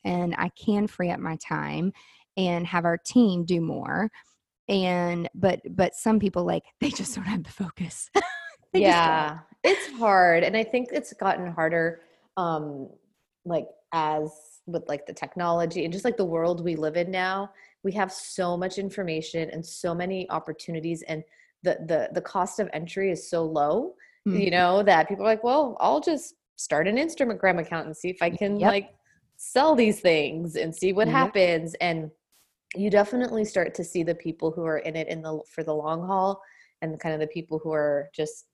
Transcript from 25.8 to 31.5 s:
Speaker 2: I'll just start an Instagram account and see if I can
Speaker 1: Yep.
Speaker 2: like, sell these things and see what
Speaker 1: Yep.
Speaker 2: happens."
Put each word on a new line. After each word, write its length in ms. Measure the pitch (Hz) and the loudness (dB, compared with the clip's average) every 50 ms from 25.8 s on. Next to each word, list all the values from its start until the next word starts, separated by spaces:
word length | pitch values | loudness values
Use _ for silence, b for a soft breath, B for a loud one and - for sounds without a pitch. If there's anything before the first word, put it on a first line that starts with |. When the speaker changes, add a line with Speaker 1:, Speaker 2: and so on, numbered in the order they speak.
Speaker 2:
I'll 200 | - 196 262 302 | 2 2 2 2
just 340 | 294 349 311 262 - - - _ _ _ _ | 2 0 -2 -2 -4 -10 -20 _ _ _ _
start 320 | - - - 151 147 165 196 | -12 -4 0 0 2 2 2
an 80 | 220 | 2
Instagram 640 | 262 330 330 320 - 269 233 202 185 196 190 180 170 | 0 0 0 0 0 0 0 0 2 2 2 2 2
account 260 | 160 - 170 160 147 | -2 -4 -4 -6 -6
and 100 | 156 156 | -8 -10
see 120 | - - 180 | -8 -6 -6
if 140 | 185 - | -2 0
I 80 | 175 170 | 0 0
can 300 | 175 - 208 196 202 202 | 0 0 -2 -2 0 2
Speaker 1:
Yep. 40 | 190 | 4
Speaker 2:
like, 260 | 208 202 202 202 - - _ _ _ _ _ _ _ _ | 4 4 2 0 -6 -12 _ _ _ _ _ _ _ _
sell 380 | - - - - 247 294 320 302 | -18 -6 0 2 4 6 6 6
these 260 | 240 226 214 196 - | 6 6 4 4 4
things 560 | - 180 165 156 147 127 156 165 170 165 156 | 4 4 4 4 2 0 -2 -4 -6 -4 -4
and 180 | - - 160 160 | -4 -4 -4 -2
see 180 | - 185 190 185 | -2 0 0 2
what 140 | 202 220 - | 2 2 4
Speaker 1:
Yep. 40 | |
Speaker 2:
happens." 640 | 247 262 262 208 - 202 185 175 | 4 4 2 4 4 4 4 4